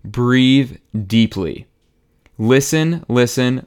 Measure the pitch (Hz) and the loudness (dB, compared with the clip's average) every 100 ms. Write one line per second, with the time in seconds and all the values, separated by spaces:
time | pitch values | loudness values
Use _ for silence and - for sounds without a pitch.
0 | - 120 120 127 127 135 131 - _ 107 | -10 -2 2 4 4 2 0 -6 _ -10
1 | 98 113 110 98 82 - - _ _ _ | -2 0 0 -2 -8 -10 -16 _ _ _
2 | _ _ _ - 110 135 135 156 160 170 | _ _ _ -4 0 2 2 -2 -2 -4
3 | - 123 120 - 123 127 | -2 0 0 0 -2 -2